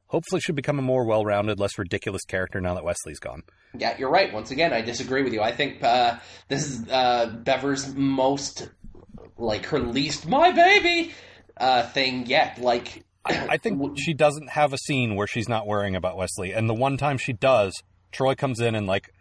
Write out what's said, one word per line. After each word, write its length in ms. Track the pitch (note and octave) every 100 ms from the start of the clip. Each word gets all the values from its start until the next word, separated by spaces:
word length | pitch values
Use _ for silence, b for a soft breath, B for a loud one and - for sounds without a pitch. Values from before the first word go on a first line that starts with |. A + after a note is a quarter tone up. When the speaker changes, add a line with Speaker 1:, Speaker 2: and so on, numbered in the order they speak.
| _
Speaker 1:
Hopefully 320 | D#3+ - F#3
she'll 160 | - C#3+
become 240 | B2+ D3
a 40 |
more 200 | C3 C3 A2+
well-rounded, 540 | A2 G#2 G2+ G#2 G2
less 180 | G2 -
ridiculous 460 | F2+ G2+ A2 F#2+
character 380 | - F#2+ F2+ G2
now 120 | F2+ F2+
that 80 | E2
Wesley's 340 | F2 E2 C#2+
gone. 240 | A#1+ B1 - b b A#2
Speaker 2:
Yeah, 200 | A2+ -
you're 120 | C3
right. 200 | F3 F#3+
Once 180 | G#2+ A2+
again, 200 | C3 E3
I 100 | A#2
disagree 420 | A2 A#2 A#2 C3
with 100 | C3
you. 80 | G#2+
I 100 | A2
think, 320 | A#2 C#3 -
uh, 340 | C3 B2 A#2+ A#2+ B B B
this 160 | C#3 D3
is, 240 | A#2+ A2
uh, 380 | C3 B2 A#2+ A2+ A2+
Bever's 500 | - C3 C#3 C3+ C3+
most, 760 | C3+ C#3 C3+ C3 C#3 - - B2 _ - - - - - -
like, 280 | A2+ G#2 -
her 120 | D3
least 460 | A#2+ A#2 D3+ C#3+ D#3+
"my 240 | C4 F4
baby," 600 | E4+ F4 G4+ F4 E4+ E4 B B B B -
uh, 260 | B2+ B2+
thing 420 | - C#3 C3 B2+ A#2+
yet. 320 | C#3 C#3+ -
Like, 440 | B2 A#2+ - - - _ -
Speaker 1:
I, 220 | D#3+ C3
I 60 | D#3
think 200 | A#3 F#3+
Speaker 2:
w- 160 | C#3 C#3+
Speaker 1:
she 160 | D3
doesn't 360 | C#3 D3+ D3 C3+
have 220 | D3+ D3
a 40 | C3+
scene 380 | - C#3 A#2 G2+
where 120 | G#2
she's 220 | B2 G#2+
not 180 | A2 G#2
worrying 280 | G#2 G2+ F#2
about 220 | F2+ F2+
Wesley, 360 | F2+ - F#2
and 160 | G#2 A2+
the 40 |
one 240 | A2+ C3+ C3+
time 200 | C#3+ C3+
she 160 | -
does, 400 | A#2+ C3+ B2 G2+ - - _ _
Troy 240 | - C3+ C3
comes 240 | C3+ A2+
in 160 | A#2 A2
and, 120 | G2
like, 220 | G2 - _